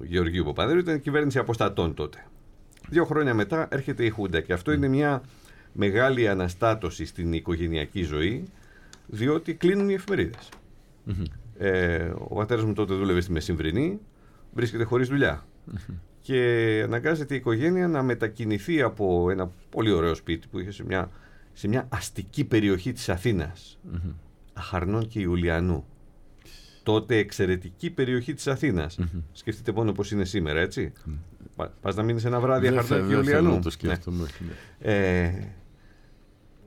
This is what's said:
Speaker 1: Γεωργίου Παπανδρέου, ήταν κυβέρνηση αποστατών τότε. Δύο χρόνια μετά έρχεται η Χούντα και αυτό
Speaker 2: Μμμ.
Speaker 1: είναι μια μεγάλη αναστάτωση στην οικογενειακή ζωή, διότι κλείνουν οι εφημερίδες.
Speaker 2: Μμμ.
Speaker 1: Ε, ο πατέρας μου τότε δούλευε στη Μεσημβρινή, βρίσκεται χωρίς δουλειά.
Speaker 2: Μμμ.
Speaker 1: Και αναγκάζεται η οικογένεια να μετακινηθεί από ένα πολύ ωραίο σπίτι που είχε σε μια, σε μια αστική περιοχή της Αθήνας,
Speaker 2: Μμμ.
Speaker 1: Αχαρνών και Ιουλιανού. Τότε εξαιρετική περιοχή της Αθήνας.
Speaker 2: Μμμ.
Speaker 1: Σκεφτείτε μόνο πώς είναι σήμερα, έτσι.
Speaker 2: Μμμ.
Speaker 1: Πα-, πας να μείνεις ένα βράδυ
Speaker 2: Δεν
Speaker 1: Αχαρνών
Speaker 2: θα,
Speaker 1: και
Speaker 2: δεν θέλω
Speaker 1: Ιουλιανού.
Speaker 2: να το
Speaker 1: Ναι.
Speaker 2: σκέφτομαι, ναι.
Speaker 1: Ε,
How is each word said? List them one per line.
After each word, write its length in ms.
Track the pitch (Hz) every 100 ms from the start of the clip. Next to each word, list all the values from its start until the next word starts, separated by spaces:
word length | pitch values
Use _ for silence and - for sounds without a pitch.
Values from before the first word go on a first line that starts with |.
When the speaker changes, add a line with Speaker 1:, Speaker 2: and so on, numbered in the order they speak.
Speaker 1:
Γεωργίου 400 | 69 90 85 87
Παπανδρέου, 340 | 76 69 104 170
ήταν 220 | 180 151
κυβέρνηση 380 | 143 143 147 127
αποστατών 560 | 113 113 104 98 85
τότε. 280 | 73 73 - - - - - - - -
Δύο 140 | 151
χρόνια 300 | 160 151 143
μετά 340 | 113 104 160 156
έρχεται 340 | 135 135 123
η 40 | 117
Χούντα 300 | 110 98 85
και 120 | -
αυτό 180 | 90 -
Speaker 2:
Μμμ. 60 | 151
Speaker 1:
είναι 120 | 139
μια 340 | 135 147 135 - - - - -
μεγάλη 560 | - 101 101 131 127 110
αναστάτωση 760 | 95 90 92 113 110 110 -
στην 280 | 78 - 85
οικογενειακή 720 | 82 82 80 85 80 73 98
ζωή, 420 | 82 76 85 131 185 - - - - - -
διότι 480 | 110 123 156 160
κλείνουν 340 | 156 175 196 202
οι 60 |
εφημερίδες. 540 | 196 190 180 90 117 - - - - - -
Speaker 2:
Μμμ. 180 | - 92 80 - - -
Speaker 1:
Ε, 540 | 95 92 90 85 85 82 -
ο 60 |
πατέρας 300 | 92 107 120
μου 80 | 110
τότε 220 | 101 101
δούλευε 260 | 95 98 87
στη 120 | 87
Μεσημβρινή, 640 | 82 73 82 78 92 156 208 - - - - -
βρίσκεται 300 | 120 117 113
χωρίς 240 | 113 123 127
δουλειά. 380 | 139 113 73 - -
Speaker 2:
Μμμ. 300 | - 95 - 90 - -
Speaker 1:
Και 600 | - 131 123 117 113 107
αναγκάζεται 500 | 110 117 131 160 135
η 20 | 139
οικογένεια 520 | 123 113 156 185 175
να 140 | 156
μετακινηθεί 800 | 131 117 110 - 110 104 - 160
από 480 | 117 - 98 87 90
ένα 200 | 95 92 - -
πολύ 200 | - 110
ωραίο 240 | 92 82
σπίτι 320 | 80 - 82 -
που 80 | 98
είχε 120 | 92
σε 140 | 101
μια, 260 | - 92 92 - - - -
σε 160 | - 101
μια 180 | 123 123
αστική 560 | 104 - - 87 -
περιοχή 480 | 131 113 104 92 127
της 160 | 123 -
Αθήνας, 720 | 87 123 98 78 - - -
Speaker 2:
Μμμ. 280 | 185 87 87 71 - - -
Speaker 1:
Αχαρνών 560 | - 87 92 87 107 113
και 120 | 110
Ιουλιανού. 640 | 92 87 87 82 90 78 - - - - - - - - - -
Τότε 340 | - 107 110 113
εξαιρετική 760 | 95 - 95 92 90 - 175
περιοχή 440 | 175 127 127 123
της 120 | 147 -
Αθήνας. 520 | 131 151 90 73 -
Speaker 2:
Μμμ. 220 | 85 85 82
Speaker 1:
Σκεφτείτε 400 | - - 107 -
μόνο 200 | 104 110
πώς 180 | 98 101
είναι 140 | 104
σήμερα, 360 | 90 107 78 76
έτσι. 320 | 98 - 73 -
Speaker 2:
Μμμ. 100 | - 76 - - - -
Speaker 1:
Πα-, 160 | - -
πας 140 | 98
να 80 | 95
μείνεις 220 | 110 117
ένα 160 | 117 123
βράδυ 280 | 127 131 127
Speaker 2:
Δεν 100 | 127
Speaker 1:
Αχαρνών 280 | 117 - 95
Speaker 2:
θα, 20 |
Speaker 1:
και 60 |
Speaker 2:
δεν 100 | 101
θέλω 120 | 139 147
Speaker 1:
Ιουλιανού. 200 | 170 87
Speaker 2:
να 60 |
το 60 | 85
Speaker 1:
Ναι. 20 |
Speaker 2:
σκέφτομαι, 560 | - 85 87 90 87 80 -
ναι. 140 | 85 85 - - -
Speaker 1:
Ε, 560 | 101 95 90 87 95 101 95 - - - - - - - - - -